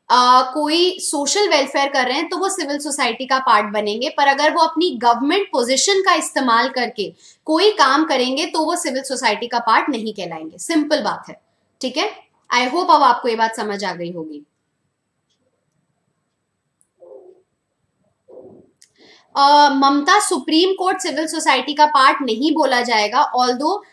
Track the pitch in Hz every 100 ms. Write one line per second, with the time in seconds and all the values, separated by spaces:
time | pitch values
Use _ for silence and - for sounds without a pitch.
0 | - 247 247 254 269 302 294 330 359 370
1 | - 302 285 403 403 302 269 302 277 277
2 | 254 277 339 359 381 370 285 285 294 294
3 | 247 226 262 262 254 214 208 208 208 214
4 | - - 277 277 294 311 320 311 349 247
5 | 240 233 277 381 392 285 240 262 403 392
6 | 381 330 - 294 262 226 262 254 233 -
7 | 175 - - _ - 311 415 381 269 285
8 | 320 269 254 269 349 330 311 349 302 262
9 | 269 247 240 208 240 233 226 226 320 240
10 | 214 208 175 160 160 - - 320 294 294
11 | 208 165 - - _ _ _ _ 254 294
12 | 415 - _ _ - 247 254 320 359 311
13 | 262 240 247 226 226 233 208 202 196 175
14 | 170 175 156 147 147 _ _ _ _ _
15 | _ _ _ _ _ _ _ _ _ _
16 | _ _ _ _ _ _ _ _ _ _
17 | - 392 370 370 _ _ _ _ _ _
18 | _ _ _ - - - _ _ - _
19 | - _ _ - 277 294 294 269 277 294
20 | 294 403 415 320 262 311 381 381 359 381
21 | 339 277 320 330 311 262 269 294 302 294
22 | 269 302 262 220 302 311 269 247 240 220
23 | 208 254 - 247 247 247 302 415 -